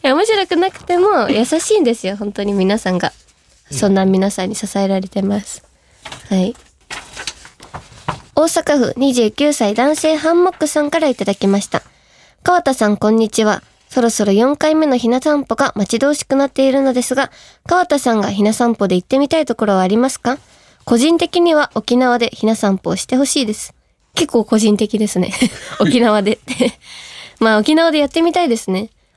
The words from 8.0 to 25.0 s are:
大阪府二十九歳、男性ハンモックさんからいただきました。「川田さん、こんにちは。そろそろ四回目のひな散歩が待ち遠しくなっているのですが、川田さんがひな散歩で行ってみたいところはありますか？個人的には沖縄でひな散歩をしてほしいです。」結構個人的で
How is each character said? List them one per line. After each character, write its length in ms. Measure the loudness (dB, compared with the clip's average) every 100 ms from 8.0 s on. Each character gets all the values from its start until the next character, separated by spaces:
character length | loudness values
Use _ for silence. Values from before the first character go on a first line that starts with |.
| -12 -12 -6 -2
大 80 |
阪 340 | 0 0 0 0
府 160 | 0 0
二 180 | 0
十 160 | 2 0
九 200 | 0 -2
歳、 240 | 0 -2 0
男 220 | 0 0
性 180 | 0 0
ハ 160 | 0
ン 140 | 2 2
モ 60 |
ッ 60 | 0
ク 100 | -2
さ 120 | -2
ん 100 | -2
か 80 | 0
ら 100 | -2
い 60 | -2
た 100 | -4
だ 100 | -2
き 120 | 0
ま 120 | 0
し 80 | -2
た。 160 | -6 -8 _ _ _ _ _
「川 180 | 0 0
田 120 | 0
さ 140 | 0 0
ん、 80 | 2
こ 140 | 2
ん 80 | 2
に 120 | 2
ち 140 | 0
は。 200 | 0 0 -6 _ _
そ 120 | 0
ろ 80 | 0
そ 140 | 2
ろ 80 | 2
四 240 | 2 2 2
回 200 | 0 2
目 120 | 2
の 80 | 0
ひ 140 | 0
な 100 | 0
散 220 | 0 0
歩 120 | -2 -2
が 180 | -2 -2
待 140 | -2
ち 100 | 0
遠 140 | 0
し 100 | 0
く 140 | -2 0
な 100 | 0
っ 20 |
て 200 | 0 2
い 20 |
る 100 | 2
の 120 | 2
で 80 | 0
す 140 | -2 -2
が、 180 | -4 -8 -20 _ -2
川 180 | 0 2
田 140 | 0
さ 140 | 0
ん 80 | 0
が 100 | 0
ひ 120 | 0
な 100 | 0
散 220 | 2 0 0
歩 120 | 0
で 80 | 0
行 80 |
っ 40 | 0
て 120 | 0
み 80 | 0
た 100 | 0
い 60 | -2
と 100 | -2
こ 100 | 0
ろ 80 | 2
は 60 |
あ 60 | 2
り 100 | 2
ま 120 | 0
す 100 | -2
か？ 180 | -6 -6 -10 _ _ _
個 140 | -2 2
人 220 | 4 2
的 220 | 0 2
に 120 | 2
は 160 | 2 0 -4
沖 200 | -2 2
縄 220 | 2 2
で 140 | -2
ひ 140 | -2 -2
な 80 | 0
散 240 | 0 -2
歩 100 | -2
を 60 | -4
し 100 | -2
て 100 | 0
ほ 80 |
し 200 | 0 0
い 20 | -2
で 80 |
す。」 200 | -4 -10 -18 _ _ _ -6
結 180 | -2
構 100 | 0
個 140 | 2 2
人 180 | 2 2
的 220 | 0
で 100 | 0